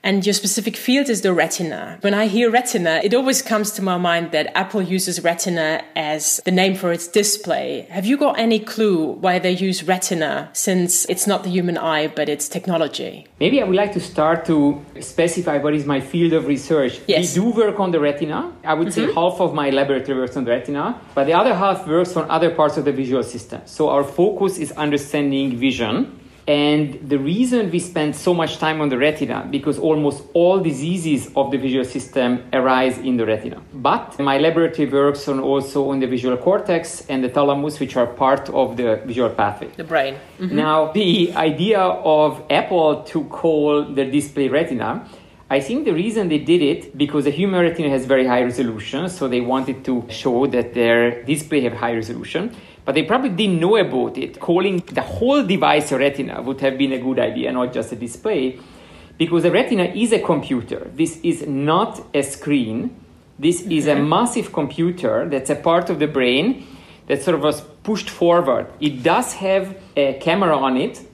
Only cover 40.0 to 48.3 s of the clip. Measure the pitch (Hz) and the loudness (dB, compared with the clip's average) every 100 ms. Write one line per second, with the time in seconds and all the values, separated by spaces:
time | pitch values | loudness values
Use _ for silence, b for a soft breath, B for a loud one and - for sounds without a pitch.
40 | 135 139 - - 185 147 156 156 156 208 | 0 -6 -18 -8 -2 0 2 2 2 2
41 | 190 170 170 156 160 143 196 208 185 180 | 2 4 2 2 0 0 2 2 2 2
42 | 165 151 151 - - 143 - 180 156 147 | 2 4 4 0 0 0 2 2 2 2
43 | - 165 139 - 165 156 147 147 143 139 | -4 -6 -6 -2 2 2 4 2 0 -2
44 | 131 143 143 - 135 143 170 120 110 180 | 0 0 -2 -2 0 0 0 -2 -4 -6
45 | B B B B - - - 254 285 160 | B B B B -2 -2 0 -2 0 0
46 | 208 220 185 147 147 175 143 - - 135 | 0 -2 0 0 2 2 2 0 -6 -4
47 | 143 151 139 147 196 180 170 - 151 135 | 0 2 0 0 0 2 2 0 -2 -2
48 | 123 135 131 | 2 2 4